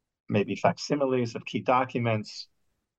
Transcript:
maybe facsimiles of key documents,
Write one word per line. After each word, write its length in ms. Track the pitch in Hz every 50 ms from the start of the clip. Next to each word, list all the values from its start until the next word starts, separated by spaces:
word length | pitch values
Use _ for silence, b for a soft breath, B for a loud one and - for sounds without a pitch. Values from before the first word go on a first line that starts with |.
| _ _ _ _ _ -
maybe 260 | - 104 95 95 98
facsimiles 800 | - - - 175 - - - 143 147 139 131 131 123 120 113 -
of 80 | - -
key 160 | - - 110
documents, 880 | - 135 127 127 131 120 - 123 117 117 110 107 107 - - - - - _ _ _ _ _ _ _ _ _